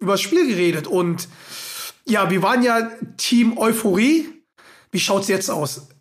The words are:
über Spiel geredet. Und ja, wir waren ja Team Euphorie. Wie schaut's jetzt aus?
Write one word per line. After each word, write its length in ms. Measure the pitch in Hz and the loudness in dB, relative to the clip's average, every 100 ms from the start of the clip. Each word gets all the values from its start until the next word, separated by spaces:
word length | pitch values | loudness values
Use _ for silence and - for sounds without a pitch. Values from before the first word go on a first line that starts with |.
über 160 | 190 196 | -2 0
Spiel 280 | - 339 294 | 2 2 2
geredet. 420 | 180 175 156 - | 2 0 0 -2
Und 420 | 185 175 170 - - - - - - - - | -2 0 -4 -8 -18 -20 -16 -14 -14 -16 -14
ja, 260 | - 214 185 | -2 0 2
wir 140 | 185 | 2
waren 180 | 190 247 | 2 2
ja 300 | 240 226 226 - - - | 4 2 -2 -8 -14 -8
Team 420 | - 240 233 240 | 0 4 4 2
Euphorie. 680 | 220 220 208 185 247 320 - - _ _ - - _ | 0 0 0 2 4 2 -2 -12 _ _ -20 -20 _
Wie 80 | 185 | -4
schaut's 300 | - 196 196 | 0 0 0
jetzt 200 | 190 190 | -2 -2
aus? 380 | 175 147 - - _ | -4 -6 -8 -16 _